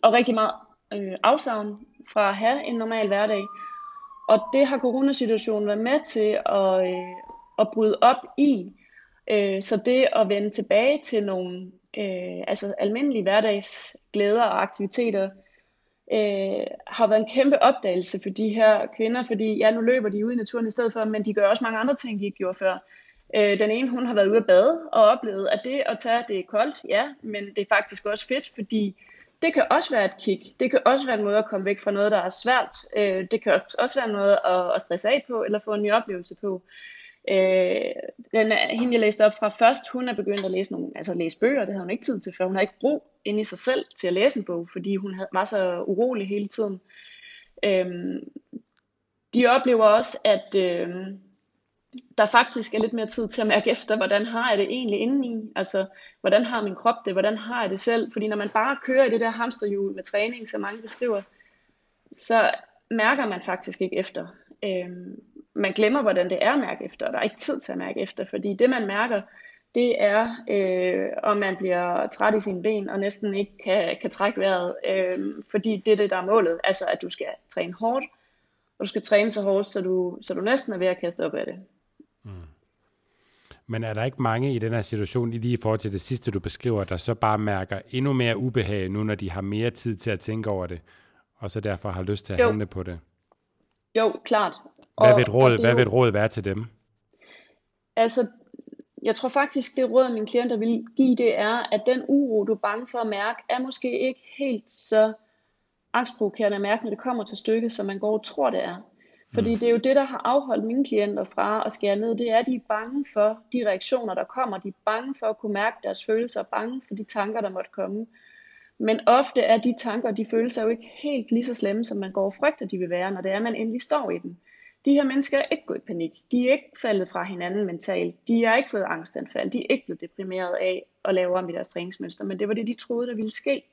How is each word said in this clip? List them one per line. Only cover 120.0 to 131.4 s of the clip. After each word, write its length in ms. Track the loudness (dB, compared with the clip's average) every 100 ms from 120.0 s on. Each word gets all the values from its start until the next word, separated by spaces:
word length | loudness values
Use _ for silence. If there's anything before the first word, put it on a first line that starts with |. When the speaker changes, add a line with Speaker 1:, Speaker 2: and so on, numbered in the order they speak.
| -4
Speaker 1:
og 80 | -4
de 80 | -2
følelser 320 | -2 0 -2
jo 60 | -2
ikke 220 | -4 -8 -10
helt 360 | -4 -4 0
lige 120 | -2
så 100 | 0
slemme, 300 | -4 -2 -2
som 140 | -4 -6
man 140 | -4
går 140 | -2 -2
og 80 |
frygter, 320 | 0 -2 -2 -8
de 120 | -6
vil 120 | -4
være, 220 | -2 -4
når 100 | -4
det 100 | -4
er, 80 | -2
man 160 | -2 -4
endelig 260 | -4 -6
står 300 | -2 -2 -2
i 60 | -6
dem. 180 | -8 -16 _ _ -20 _ 2
De 80 |
her 100 | 4
mennesker 340 | 4 0 0 0
er 80 | 0
ikke 140 | -4 -4
gået 120 | -8
i 100 | -6
panik. 240 | -6 -6 _ _
De 160 | 0 4
er 40 |
ikke 200 | 2 0 -6
faldet 280 | -2 0 -2
fra 140 | -6
hinanden 420 | -6 -6 -4 -2 -2
mentalt. 640 | -4 -4 -2 -4 -6 0
De 180 | 2 4
har 100 | 4
ikke 120 | 2
fået 140 | -4 -4
angstanfald. 640 | -6 -8 -10 -8 -6 -4
De 80 | -4
er 60 | -2
ikke 160 | -2 -2
blevet 160 | -12
deprimeret 540 | -12 -12 -8 -6 -4 -2
af 240 | -2 -2 -8 _ -2
at 100 | 0
lave 200 | 2
om 120 | -2